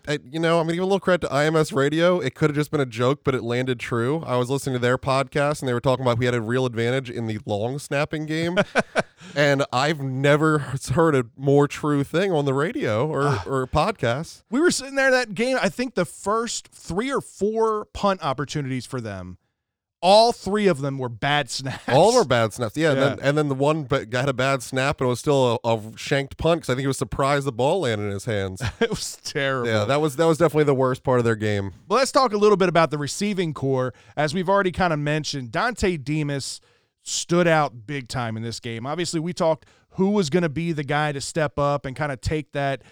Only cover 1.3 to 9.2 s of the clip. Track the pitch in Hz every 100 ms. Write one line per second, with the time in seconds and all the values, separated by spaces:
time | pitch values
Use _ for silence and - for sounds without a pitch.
1.3 | 143 156 160 151 139 139 160 170 180 131
2.3 | - 156 147 147 151 131 113 123 147 139
3.3 | 127 117 120 131 123 - 117 120 165 123
4.3 | 123 123 139 139 123 120 127 135 135 131
5.3 | 151 143 151 135 120 139 127 127 117 123
6.3 | 120 110 123 127 113 117 131 127 - 113
7.3 | 107 - 101 117 143 - 143 151 156 151
8.3 | 156 170 185 - 269 - 277 - _